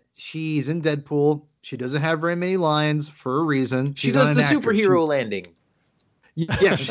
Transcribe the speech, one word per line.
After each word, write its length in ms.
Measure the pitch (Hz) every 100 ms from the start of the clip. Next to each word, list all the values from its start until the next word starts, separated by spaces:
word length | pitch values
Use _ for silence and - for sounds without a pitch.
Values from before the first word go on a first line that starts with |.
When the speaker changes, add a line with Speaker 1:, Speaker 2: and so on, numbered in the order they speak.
| _
Speaker 1:
she's 560 | - - 160 160 151 127
in 120 | 170
Deadpool. 600 | 156 147 143 147 147 151 - _
She 160 | - 123
doesn't 240 | 127 147
have 180 | 156 160
very 140 | 165 175
many 220 | 180 190
lines 520 | 160 151 151 151 147
for 280 | - 131 135
a 40 |
reason. 500 | 160 139 123 127 139 139
Speaker 2:
She 120 | 139
Speaker 1:
She's 60 | 269
Speaker 2:
does 140 | -
Speaker 1:
not 60 | 147
Speaker 2:
the 40 |
Speaker 1:
an 40 | - 302
actor. 140 | 233
Speaker 2:
superhero 320 | 208 202 180 160
Speaker 1:
She 40 |
Speaker 2:
landing. 380 | 143 113 98 90 _ _ _ _ _ _ _ _ -
Speaker 1:
Y-, 120 | 165 -
yes, 280 | 196 185 131